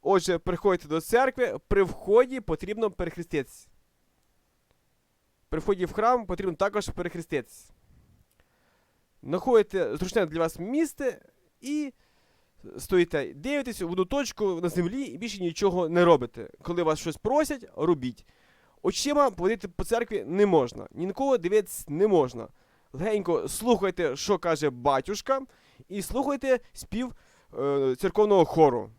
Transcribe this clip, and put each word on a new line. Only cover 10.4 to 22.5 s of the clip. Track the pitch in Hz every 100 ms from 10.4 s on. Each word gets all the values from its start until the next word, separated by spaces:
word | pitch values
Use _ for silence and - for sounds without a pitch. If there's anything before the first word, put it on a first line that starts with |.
| 165 -
місце | 180 285 320 - 269 180 _ _ _ _
і | 254 294 285 - _ _ _ _ _ _ - -
стоїте, | - 185 175 151 113
дивитесь | 135 196 285 247 220
в | 175
одну | 185 185
точку | 277 254 - 208 170
на | 175
землі | 165 175 247
і | 262 127
більше | 226 196
нічого | 175 160 202 180 165
не | 175 175
робите. | 156 120 - 101 -
Коли | - 175
вас | 160 156
щось | 165 151
просять, | - 285 302 285 - -
робіть. | 160 160 127 - _ _ _ _ _ _
Очима | 175 - 277 294 277
водити | 190 180 226 185
по | -
церкві | 196 226 233 208 110
не | 180 208
можна, | 165 120 - 95
ні | - 180
на |
кого | 196 277 247
дивитись | 170 214 196 - -
не | 147 208
можна. | 185 131 117 113